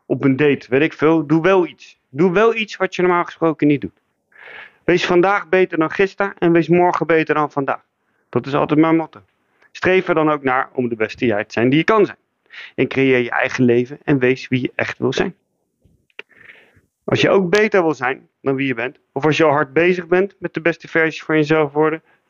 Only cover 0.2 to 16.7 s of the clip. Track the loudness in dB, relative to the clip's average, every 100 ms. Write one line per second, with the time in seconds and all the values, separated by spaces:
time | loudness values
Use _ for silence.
0.2 | 0 2 2 0 0 0 0 0 2 2
1.2 | 2 2 4 2 0 -6 -20 _ _ -2
2.2 | 0 2 2 0 -6 -6 -6 0 0 0
3.2 | -2 -4 -2 0 0 0 -4 _ _ _
4.2 | _ -20 -20 -20 -20 _ -2 0 2 2
5.2 | 2 0 0 0 0 -2 -4 -2 -2 -2
6.2 | -6 -2 2 2 2 2 2 0 0 0
7.2 | 0 -2 -2 -4 -4 -6 _ _ _ _
8.2 | _ -6 -2 -2 0 2 2 2 -2 -12
9.2 | _ _ _ _ _ -6 0 0 2 0
10.2 | 0 0 -2 -2 -4 -4 -4 -4 -6 -2
11.2 | -2 -2 -4 -2 0 0 0 0 0 -4
12.2 | _ _ _ -20 -10 -6 -4 0 0 0
13.2 | 0 -4 -4 0 2 2 -2 -6 -2 0
14.2 | 0 -2 -4 -4 -4 -6 -8 -4 -4 -2
15.2 | -4 -8 _ _ _ _ _ _ _ -20
16.2 | -20 _ -20 -20 _